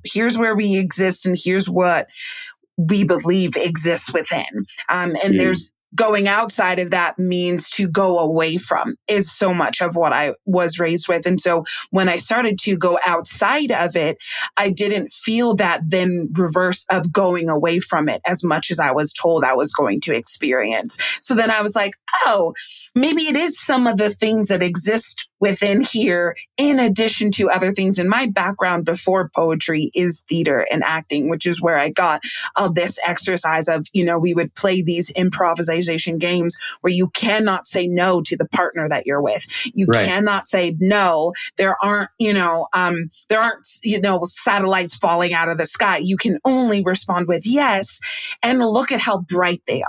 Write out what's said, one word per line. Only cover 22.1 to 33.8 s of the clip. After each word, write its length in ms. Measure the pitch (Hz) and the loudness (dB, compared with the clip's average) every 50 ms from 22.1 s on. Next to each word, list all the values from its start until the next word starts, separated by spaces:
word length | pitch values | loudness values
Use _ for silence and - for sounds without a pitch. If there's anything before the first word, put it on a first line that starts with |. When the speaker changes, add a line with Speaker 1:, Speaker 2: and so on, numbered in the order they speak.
| - - - | -2 0 2
Speaker 1:
"Oh, 280 | 247 214 196 170 165 160 - - - - - - - _ | 2 2 2 0 -2 -4 -8 -14 -18 -20 -20 -20 -4 _
maybe 320 | 247 269 320 320 330 311 | 0 2 2 2 0 0
it 80 | 311 262 | 0 0
is 240 | 294 349 320 - - | 0 0 -2 -4 -4
some 280 | - - 269 247 247 | -2 0 2 2 2
of 100 | 233 208 | 2 2
the 120 | 190 208 208 | 2 0 0
things 380 | 202 - 220 214 220 220 202 | 0 0 0 0 2 0 2
that 160 | 190 190 175 180 | 0 0 0 0
exist 640 | 175 170 175 - 208 220 226 - - - - - - _ _ | 0 -2 -2 0 0 0 -2 -2 -6 -12 -14 -16 -16 _ _
within 420 | 196 202 190 - 202 202 196 254 | 0 0 2 0 0 2 2 2
here, 540 | 277 - - 220 - 185 175 175 175 175 175 - - - _ | 2 2 0 0 0 2 2 2 0 -2 -4 -6 -14 -8 _
in 220 | 262 285 294 277 262 | 0 2 4 4 4
addition 520 | 240 220 190 220 220 220 - - 214 208 | 4 2 2 2 0 0 0 0 0 0
to 180 | 190 - 208 - | 2 2 2 2
other 220 | 180 180 185 190 196 | 2 2 2 0 0
things." 260 | 196 190 190 190 185 | 0 0 0 0 2
In 80 | 175 | 2
my 200 | 190 214 254 269 | 2 2 2 0
background 580 | 214 196 196 175 190 202 - 190 180 175 170 160 | 0 0 0 0 0 -2 0 0 0 0 0 0
before 440 | 165 175 - - 185 190 190 175 - - | -2 -2 0 0 0 2 2 0 0 0
poetry 560 | 160 165 160 160 156 - - 160 156 156 - - | 0 2 2 0 0 -2 -2 -2 -2 -2 -2 -2
is 300 | 180 185 175 160 - - - | -2 -2 -2 -2 -6 -6 -4
theater 360 | 165 165 160 160 139 117 85 - | -2 0 2 2 2 2 0 0
and 120 | - - - | -2 -2 0
acting, 460 | 160 160 160 - - 143 147 135 160 | -2 -2 -4 -4 -4 -4 -2 0 -2
which 160 | 165 156 - | -2 -2 -2
is 160 | 175 175 175 | -2 -2 0
where 160 | 170 170 160 | 0 2 2
I 120 | 143 147 - | 2 0 0
got 320 | - - 180 165 151 147 - - - - - - - | 2 2 2 2 2 0 -4 -8 -10 -8 -8 -4 -2
all 160 | - 202 180 | 0 0 2
this 260 | 160 175 175 - - - - | 0 0 -2 -2 -4 -4 -4
exercise 600 | 175 175 - - 196 185 170 - 160 160 160 156 | -4 -4 -4 -4 -4 -4 -2 -2 -2 -2 0 0
of, 200 | 170 160 156 | 0 -2 -2